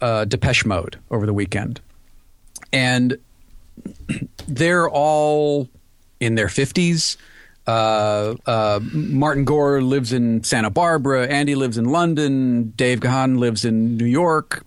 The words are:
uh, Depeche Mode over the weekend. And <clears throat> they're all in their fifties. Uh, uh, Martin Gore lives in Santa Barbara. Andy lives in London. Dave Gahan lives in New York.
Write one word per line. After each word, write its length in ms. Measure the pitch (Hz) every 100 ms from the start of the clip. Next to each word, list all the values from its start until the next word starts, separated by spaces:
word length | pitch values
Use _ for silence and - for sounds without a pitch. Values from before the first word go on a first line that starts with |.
uh, 240 | 120 110
Depeche 400 | 107 123 139 123 110
Mode 320 | 92 80 - -
over 160 | 120 104
the 60 |
weekend. 460 | 101 98 104 117 120 - - - - - - - - -
And 460 | 135 127 127 123 - - - - - - -
<clears throat> 640 | - - - - 143 - -
they're 400 | 127 165 175 165
all 800 | 143 151 151 151 151 147 147 127 - - _ _ _
in 140 | 117
their 140 | 110 101
fifties. 680 | - 135 - 175 165 - - - - - - -
Uh, 680 | 113 110 110 107 104 104 120 -
uh, 320 | 113 107 104 113
Martin 520 | 156 151 135 151 139
Gore 360 | 135 147 143 139
lives 320 | 131 139 120
in 300 | 127 120 113
Santa 260 | - 127 110
Barbara. 560 | 107 170 160 135 131 123
Andy 260 | 143 143
lives 240 | 139 131 117
in 80 | 117
London. 840 | 160 175 151 147 135 131 120 113 104
Dave 240 | 127 123
Gahan 380 | 123 131 131 127
lives 260 | 120 110
in 320 | 117 113 113 117
New 80 |
York. 600 | 120 131 175 156 - -